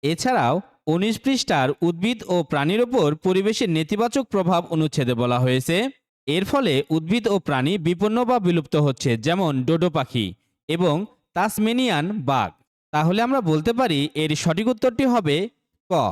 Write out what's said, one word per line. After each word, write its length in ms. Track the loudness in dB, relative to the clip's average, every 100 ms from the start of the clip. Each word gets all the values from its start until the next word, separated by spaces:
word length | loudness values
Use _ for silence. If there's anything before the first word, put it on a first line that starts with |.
এছাড়াও 520 | -4 -2 0 0 2 0 -6 _ -4
উনিশ 280 | -2 0 -2
পৃষ্ঠার 500 | -2 -2 0 0 0 0
উদ্ভিদ 380 | -2 0 -2 -4 -2
ও 80 | -2
প্রাণীর 380 | 0 -2 0 0
ওপর 260 | 0 2 2 0 0
পরিবেশের 440 | 2 0 0 0
নেতিবাচক 540 | 0 0 0 0 0 -2
প্রভাব 340 | -2 2 0 0
অনুচ্ছেদে 440 | -2 0 0 -2 0
বলা 220 | 0 2
হয়েছে, 380 | 2 0 0 0 -2 -6 _ _ -4
এর 160 | -2 0
ফলে 280 | 0 2 0 0
উদ্ভিদ 340 | -2 0 0 0
ও 80 | -2
প্রাণী 340 | 0 0 0 0
বিপন্ন 400 | 0 0 0 0 0
বা 120 | 0
বিলুপ্ত 360 | 2 0 0 0
হচ্ছে, 340 | 2 0 -2 0
যেমন 340 | 0 0 0 0
ডোডো 260 | 0 2 2
পাখি 360 | 0 -4 -4 -4 -6 _ _ -6
এবং 260 | 0 2 0 -4 _ _
তাসমেনিয়ান 720 | -4 -2 0 -2 0 0 0 -2 -4 -2
বাঘ। 220 | 0 -2 -6 _ _ _
তাহলে 260 | 0 2 2
আমরা 180 | 2 0
বলতে 300 | 0 0 0
পারি 260 | 0 0 2 -2 -2
এর 160 | -2 0
সঠিক 320 | 0 0 0
উত্তরটি 380 | 0 0 2 2
হবে 300 | 2 2 0 -2 _ _ _ _
ক 40 | 0 0